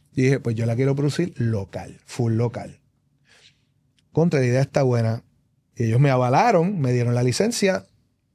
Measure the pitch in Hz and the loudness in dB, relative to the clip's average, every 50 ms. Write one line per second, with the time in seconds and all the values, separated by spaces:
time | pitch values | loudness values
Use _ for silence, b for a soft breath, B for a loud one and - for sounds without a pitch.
0 | _ _ _ - 131 127 139 127 - - 117 110 117 113 113 113 135 135 139 139 | _ _ _ 0 0 2 2 0 -2 -4 -4 -2 -2 -2 -2 0 0 0 0 0
1 | 143 147 139 - 170 175 - - 123 117 110 104 98 - - 101 87 - - - | -2 -2 -2 -2 -4 -6 -4 -4 -4 -2 -2 -4 -6 -8 -12 -14 -14 -14 -20 -20
2 | _ _ - - 123 113 110 110 117 120 - - 95 95 - _ _ _ _ _ | _ _ -6 -4 -2 -2 0 0 -2 -2 -4 -8 -12 -12 -14 _ _ _ _ _
3 | _ _ _ _ _ b b b b b b b _ _ _ _ _ _ _ _ | _ _ _ _ _ b b b b b b b _ _ _ _ _ _ _ _
4 | _ _ _ - 160 175 170 143 127 123 120 131 139 - - - 139 127 123 117 | _ _ _ 0 0 2 2 0 0 2 2 0 0 0 0 0 2 2 2 0
5 | 113 110 110 123 - _ _ _ _ _ _ _ _ _ _ - 117 110 110 123 | 0 -2 -2 -4 -10 _ _ _ _ _ _ _ _ _ _ -6 -2 0 2 4
6 | 143 143 131 127 127 123 127 151 202 247 226 175 165 180 214 180 139 123 123 123 | 4 4 4 2 2 2 2 2 4 4 4 2 2 2 -2 -2 -2 0 0 0
7 | 120 117 120 120 123 127 120 - 190 220 240 - - 190 185 190 - _ _ _ | 0 0 0 0 0 0 0 0 0 -2 0 0 0 0 0 -2 -6 _ _ _
8 | _ _ _ _ _ _ _ | _ _ _ _ _ _ _